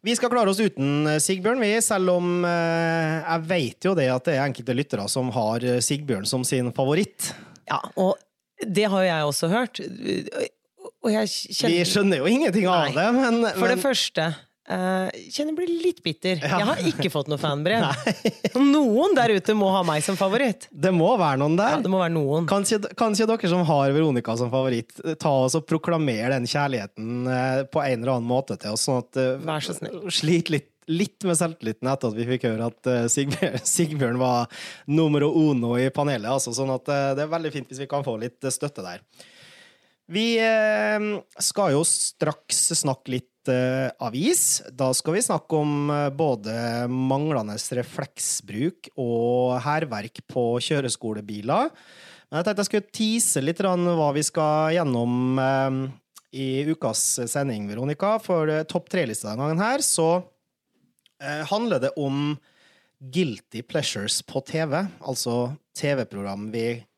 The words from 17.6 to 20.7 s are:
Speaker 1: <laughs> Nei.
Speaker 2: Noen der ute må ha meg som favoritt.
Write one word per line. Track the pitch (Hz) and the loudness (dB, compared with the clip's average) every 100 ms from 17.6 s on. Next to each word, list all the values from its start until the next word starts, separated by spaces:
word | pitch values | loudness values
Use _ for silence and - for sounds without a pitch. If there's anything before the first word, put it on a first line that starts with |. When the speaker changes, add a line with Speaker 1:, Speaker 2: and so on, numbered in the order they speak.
| 156 226 | 0 2
Speaker 1:
<laughs> | 156 | 2
Nei. | 139 - - 220 - - 247 277 | 0 -2 0 -2 -2 -2 4 6
Speaker 2:
Noen | 294 269 214 359 311 | 6 4 4 4 4
der | 233 | 4
ute | 202 - 214 | 4 2 2
må | 196 | 4
ha | 190 | 4
meg | 175 151 | 2 2
som | 151 196 | 0 0
favoritt. | 196 220 269 190 - | 2 2 2 0 -10